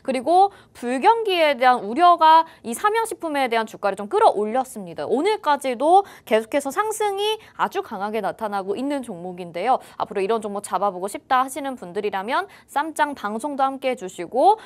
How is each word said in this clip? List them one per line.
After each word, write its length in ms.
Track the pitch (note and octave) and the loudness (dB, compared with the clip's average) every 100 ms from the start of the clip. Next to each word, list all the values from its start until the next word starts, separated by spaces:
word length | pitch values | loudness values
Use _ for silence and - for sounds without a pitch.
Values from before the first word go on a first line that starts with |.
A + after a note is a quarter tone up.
그리고 500 | - B3+ A#3+ F4+ G4 - - | -6 -4 2 4 4 0 -20
불경기에 840 | - A#3+ C4 F#4 A#4 A4 F4+ D4+ B3+ | -10 -4 2 2 2 2 2 2 4
대한 260 | B3+ B3 | 4 4
우려가 640 | G3 B3 F4 E4+ D#4+ D#4+ D#4+ - | 0 4 4 6 8 6 4 -4
이 120 | A3 | -10
삼양식품에 760 | A#3 G#4 A4+ A4+ F4 E4 C#4+ C4 | -4 0 0 -2 -6 -4 -2 0
대한 160 | A3+ A3 | 0 -2
주가를 300 | - G3+ G3 | -4 -4 -4
좀 60 | G3+ | -4
끌어올렸습니다. 960 | G4 A4 - G#3+ B3 B3+ A3 F3+ D#3+ D3 | 2 4 4 0 -2 -4 -8 -12 -10 -2
오늘까지도 960 | A#3 F#4 G#4 D4+ C#4+ C4+ A#3 C#4+ F#4 - - | 0 0 0 0 0 -2 -2 4 4 4 -4
계속해서 460 | - A3 A3+ C#4+ C#4 | -2 0 0 -2 -2
상승이 640 | C#4 G#4+ G#4+ G#4 G4 G#4 A4 - - | -2 -4 -2 -4 -2 -2 -4 -8 -4
아주 260 | C#4+ F#4 | -4 -4
강하게 380 | G4 G#3 G3+ A3 | -8 -8 -6 -4
나타나고 540 | F#3+ - A3 G3+ F#3+ | -4 -4 -6 -6 -4
있는 280 | G3+ C#4 C#4+ | -4 -4 -6
종목인데요. 760 | A#3+ F3 F3+ F3+ F3 E3+ A3 B3 - - | -8 -12 -12 -12 -10 -4 0 -2 -4 -8
앞으로 240 | - G3+ | -6 -2
이런 200 | F#3+ A3+ | -2 -2
종목 220 | G#3 G3+ | -4 -8
잡아보고 440 | - F#3 G3+ F3+ G3 | -6 -2 -2 -2 -6
싶다 360 | D4+ - B3+ | -8 -2 0
하시는 320 | C4 D#4 C#4 B3+ | 0 -4 -8 -8
분들이라면 720 | F3+ F3+ G#3 G3 G3+ D4+ G4+ - _ | -8 -6 -4 -6 -4 -4 -4 -10 _
쌈짱 480 | C#4 D#4+ D4+ D4 | -6 -4 -2 -2
방송도 480 | C#4+ G3+ A3 D4 C#4 | -2 -6 -6 -6 -2
함께 280 | C4+ C4+ C4 | -2 -2 -4
해주시고, 680 | B3 F#3 - E3+ A#3 E4+ A4 | -4 -8 -10 -6 2 4 4